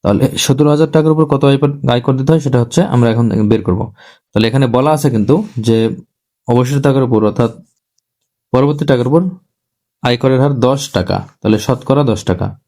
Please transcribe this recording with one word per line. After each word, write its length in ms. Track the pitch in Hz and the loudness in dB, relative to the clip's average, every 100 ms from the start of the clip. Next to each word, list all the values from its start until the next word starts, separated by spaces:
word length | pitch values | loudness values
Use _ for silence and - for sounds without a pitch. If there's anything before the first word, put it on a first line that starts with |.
তাহলে 220 | - 101 131 - | 0 0 0 0
সতেরো 240 | - 135 147 | -2 2 2
হাজার 180 | 147 156 | 2 2
টাকার 160 | 156 156 | 2 2
উপর 120 | 156 151 | 0 0
কত 100 | 139 | 2
আয়কর, 260 | 139 139 147 143 127 | 2 2 0 -2 -2
আয়কর 220 | 123 120 135 | -2 0 -2
দিতে 100 | 135 | 0
হয় 100 | 160 | 0
সেটা 120 | 135 123 | 0 -2
হচ্ছে 220 | 120 - - | 0 0 0
আমরা 140 | 123 117 | 2 2
এখন 140 | 113 117 110 107 | 2 0 0 0
বের 140 | 110 | 0
করব। 180 | 98 90 127 - - _ _ | 0 -4 -6 -12 -20 _ _
তাহলে 160 | 107 113 | -2 0
এখানে 180 | 131 131 | 0 0
বলা 240 | 120 143 | 0 0
আছে 160 | 151 143 | 0 0
কিন্তু 200 | 113 101 160 208 117 113 | 0 0 0 -2 -4 0
যে 100 | 113 113 - - _ _ _ - | 0 0 -4 -16 _ _ _ -2
অবশিষ্ট 320 | 120 127 143 | 0 2 0
টাকার 200 | 139 135 | 0 0
উপর, 160 | 127 110 107 | 0 0 0
অর্থাৎ 220 | 104 117 - _ _ _ _ _ _ _ _ _ | 0 -2 -4 _ _ _ _ _ _ _ _ _
পরবর্তী 300 | 127 143 147 | 0 0 0
টাকার 220 | 147 127 123 | 0 0 2
উপর 120 | 160 185 185 _ _ _ _ _ _ | 0 0 -8 _ _ _ _ _ _
আয়করের 360 | 120 120 135 131 | -4 0 0 2
হার 120 | 139 131 | 0 2
দশ 220 | 127 139 143 | 0 0 -4
টাকা, 220 | 95 92 95 - _ | -4 -2 -4 -6 _
তাহলে 200 | 104 107 | -2 0
শতকরা 440 | - - - 139 | 0 -4 0 0
দশ 180 | 139 101 - | 0 -2 -2
টাকা। 180 | 90 98 - | -4 -4 -10